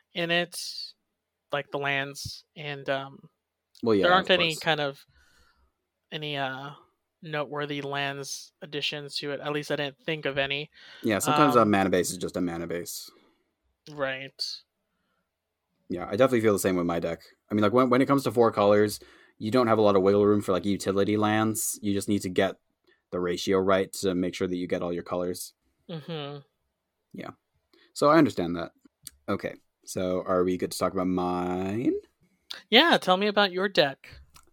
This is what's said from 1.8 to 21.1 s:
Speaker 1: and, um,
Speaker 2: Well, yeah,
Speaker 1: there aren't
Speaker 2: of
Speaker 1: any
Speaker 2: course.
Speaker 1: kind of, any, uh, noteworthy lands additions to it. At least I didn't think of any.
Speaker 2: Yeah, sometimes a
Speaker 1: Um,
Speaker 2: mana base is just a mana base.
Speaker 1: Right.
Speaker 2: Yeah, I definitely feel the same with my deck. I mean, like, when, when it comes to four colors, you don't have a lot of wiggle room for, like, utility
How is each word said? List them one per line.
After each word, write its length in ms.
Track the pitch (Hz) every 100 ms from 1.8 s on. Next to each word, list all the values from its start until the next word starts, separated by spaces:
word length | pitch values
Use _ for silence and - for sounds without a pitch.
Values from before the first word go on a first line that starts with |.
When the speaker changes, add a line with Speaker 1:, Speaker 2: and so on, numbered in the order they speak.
| 139 139 143 139 - - _ 175
Speaker 1:
and, 320 | 147 139 135
um, 380 | 139 139 139 - _ _ _ _ _
Speaker 2:
Well, 120 | 117 101
yeah, 80 |
Speaker 1:
there 100 | 175
aren't 160 | 185 185
Speaker 2:
of 100 | 185
Speaker 1:
any 120 | 165
Speaker 2:
course. 60 | 151
Speaker 1:
kind 200 | 165 151
of, 240 | 143 139 _ _ _ _ _ _ _ _ _ _ _
any, 260 | 160 151 143
uh, 340 | 135 131 139 147 _ _ _ _
noteworthy 600 | 160 151 123 147 147 143
lands 720 | 139 139 139 139 135 - - _
additions 560 | 147 147 - 151 143 -
to 140 | 147
it. 100 | 139
At 100 | 147
least 200 | 147 147
I 40 | 147
didn't 220 | 139 135 -
think 200 | 156 143
of 120 | 139
any. 320 | 139 143 156 _ - -
Speaker 2:
Yeah, 160 | 113 98
sometimes 360 | 147 151 147 123
a 40 |
Speaker 1:
Um, 80 | 107
Speaker 2:
mana 180 | 101 90
base 220 | 92 82
is 60 | 90
just 200 | 87 90
a 40 |
mana 240 | 90 85 85
base. 460 | 87 - - - - _ _ _ _ _ _ -
Speaker 1:
Right. 500 | 147 135 131 135 - - - _ _ _ _ _ _ _ _ _ _ _ _ -
Speaker 2:
Yeah, 160 | 90 -
I 60 |
definitely 300 | 104 131 120
feel 120 | 110
the 60 | 98
same 180 | 98 90
with 80 | 87
my 140 | 85
deck. 220 | 82 85 - _ -
I 40 | 104
mean, 60 |
like, 100 | 104
when, 160 | 120 131
when 120 | 123
it 40 | 135
comes 180 | 139
to 80 | 127
four 200 | 117 113
colors, 480 | 110 101 104 107 - - - _ -
you 140 | 107
don't 160 | 127 117
have 120 | 110
a 20 |
lot 160 | 104 98
of 40 |
wiggle 240 | 98 101 104
room 160 | 104
for, 120 | 101
like, 100 | 90 98
utility 520 | 95 101 95 101